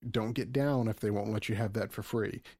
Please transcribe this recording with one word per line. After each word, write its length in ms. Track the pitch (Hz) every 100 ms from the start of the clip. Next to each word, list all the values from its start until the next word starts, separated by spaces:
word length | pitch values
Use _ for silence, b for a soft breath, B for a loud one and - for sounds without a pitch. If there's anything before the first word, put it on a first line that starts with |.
| 123
don't 220 | 113 110
get 220 | 120 123
down 340 | 135 143 135 113
if 140 | 107
they 100 | 107
won't 220 | 104 104
let 160 | 107 -
you 60 | 107
have 180 | 107
that 180 | 107 104
for 120 | -
free. 380 | 101 117 98 - -